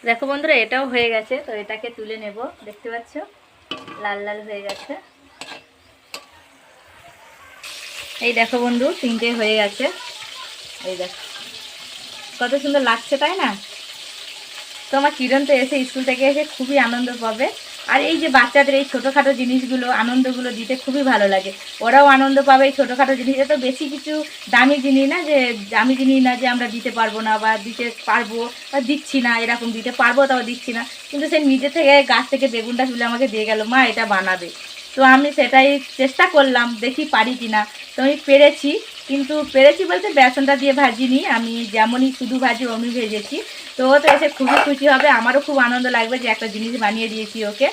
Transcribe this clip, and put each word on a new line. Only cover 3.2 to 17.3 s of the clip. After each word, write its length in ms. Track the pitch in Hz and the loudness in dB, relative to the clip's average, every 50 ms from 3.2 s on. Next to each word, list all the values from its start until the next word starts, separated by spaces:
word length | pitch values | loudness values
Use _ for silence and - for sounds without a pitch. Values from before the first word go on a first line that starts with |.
| 392 415 _ _ _ _ _ _ _ _ - - - - - - | -14 -14 _ _ _ _ _ _ _ _ -14 -14 -14 -18 -16 -10
লাল 180 | 214 208 202 202 202 | -8 -8 -8 -6 -8
লাল 140 | 208 208 214 214 | -10 -10 -10 -12
হয়ে 160 | 214 208 202 | -12 -12 -10
গেছে। 300 | 202 202 196 - - - 277 - _ _ _ _ _ _ _ _ - - - - _ _ _ _ _ _ _ _ _ _ - - - _ _ - _ _ _ _ _ _ _ _ _ _ - - - - - - - - - - - - - - - - - - - - - - - - - - | -10 -10 -12 -12 -12 -14 -14 -16 _ _ _ _ _ _ _ _ -20 -18 -18 -20 _ _ _ _ _ _ _ _ _ _ -20 -20 -20 _ _ -20 _ _ _ _ _ _ _ _ _ _ -20 -20 -20 -20 -20 -20 -20 -20 -20 -20 -20 -20 -20 -20 -18 -18 -16 -16 -16 -16 -14 -14 -14 -14 -10 -4
এই 120 | 240 240 | -4 -2
দেখো 240 | 233 226 226 220 254 247 | 0 0 0 0 0 -2
বন্ধু 280 | 240 240 240 240 254 294 359 - | 0 0 0 0 0 0 -2 -2
তিনটে 280 | - 240 233 220 226 233 | -4 -4 -2 0 -2 -2
হয়ে 220 | 240 233 220 214 220 | -2 0 0 0 2
গেছে, 280 | 220 208 202 202 - 254 320 370 - - - - - - - - - - - - - - - - - - | 2 0 -2 -2 -4 -4 -4 -4 -6 -14 -16 -16 -16 -18 -18 -16 -18 -18 -18 -18 -18 -20 -20 -18 -12 -10
এই 120 | 185 185 | -10 -8
দেখো 240 | 175 180 185 - - - - - - - - - - - - - - - - - - - - - - - - - | -8 -10 -10 -10 -16 -16 -16 -16 -16 -16 -16 -16 -18 -18 -18 -18 -18 -18 -18 -18 -18 -18 -16 -16 -18 -18 -18 -8
কত 160 | - 247 240 269 285 | -6 -2 -2 -2 -2
সুন্দর 220 | 285 285 285 285 | 0 0 0 2
লাগছে 320 | 262 240 226 233 - - 285 | 2 2 0 -2 -2 -4 -2
তাই 180 | 269 302 311 370 | 0 0 -2 0
না? 120 | 392 320 233 196 202 - - - - - - - - - - - - - - - - - - - - - - - - - | -2 -2 -4 -4 -6 -12 -18 -18 -18 -18 -18 -18 -18 -18 -18 -18 -18 -18 -18 -18 -18 -18 -18 -18 -18 -18 -18 -18 -18 -8
তো 80 | - 277 277 | -2 -2 2
আমার 140 | 277 302 302 | 2 0 0
কিরণ 280 | 262 254 247 262 277 285 | 0 -2 0 0 0 2
তো 60 | 285 | 2
এসে 240 | 285 254 254 262 294 277 254 | 2 2 2 0 0 -2 -2
স্কুল 200 | 262 - 262 262 | -4 -6 -4 -2
থেকে 200 | 269 254 247 269 | -2 0 2 2
এসে 160 | 277 277 294 302 302 | 2 2 2 -2 -4
খুবই 240 | - - 262 247 285 277 | -6 -8 -6 0 2 2
আনন্দ 300 | 247 233 240 240 247 247 247 233 | 2 2 0 -2 -4 -4 -4 -4
পাবে। 260 | 233 220 | -4 -6